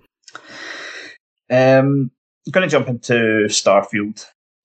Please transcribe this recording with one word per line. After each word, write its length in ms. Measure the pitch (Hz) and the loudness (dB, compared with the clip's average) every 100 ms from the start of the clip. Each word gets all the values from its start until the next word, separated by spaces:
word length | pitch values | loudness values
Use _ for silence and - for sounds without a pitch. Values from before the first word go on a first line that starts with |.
| _ _ _ - - - - - - - - - _ _ - | _ _ _ -20 -20 -20 -18 -16 -16 -18 -20 -20 _ _ -2
Um, 600 | 127 131 135 139 139 131 - _ _ - | 2 4 4 4 0 -2 -8 _ _ -4
I'm 40 | |
gonna 160 | 190 180 | -2 0
jump 200 | 139 117 | 0 -2
into 580 | 117 - 120 113 110 107 | -6 -2 0 2 0 0
Starfield 760 | - - 98 98 104 104 107 - _ _ _ | 0 2 2 2 -4 -6 -10 -20 _ _ _